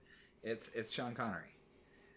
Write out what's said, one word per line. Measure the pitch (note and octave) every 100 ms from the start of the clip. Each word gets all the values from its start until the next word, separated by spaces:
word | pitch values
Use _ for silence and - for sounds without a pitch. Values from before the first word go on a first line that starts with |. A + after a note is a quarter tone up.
| - - - -
It's, | A2 A2+ -
it's | A2+ A2
Sean | - B2
Connery. | A#2 A#2 F2 - - - - - - -